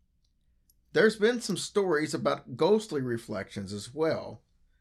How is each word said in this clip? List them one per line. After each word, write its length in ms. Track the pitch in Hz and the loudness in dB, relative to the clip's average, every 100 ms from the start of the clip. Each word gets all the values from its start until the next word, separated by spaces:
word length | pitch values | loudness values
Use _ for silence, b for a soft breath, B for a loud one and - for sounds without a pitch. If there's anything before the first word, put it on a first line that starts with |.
| _ _ _ _ _ _ _ _ _ | _ _ _ _ _ _ _ _ _
There's 220 | 156 220 220 | 4 4 4
been 240 | 220 240 | 2 0
some 160 | - 165 | -4 -4
stories 560 | - 202 185 151 151 | -2 -2 2 0 0
about 420 | 143 143 139 - 120 | -2 -2 -2 -6 0
ghostly 440 | 165 214 - 147 | 4 4 2 -4
reflections 720 | 127 113 - 101 98 104 95 | -2 -4 -4 -8 -6 -8 -8
as 220 | 104 120 | -8 -10
well. 480 | 143 160 113 - 107 _ _ _ _ | -2 0 0 -6 -14 _ _ _ _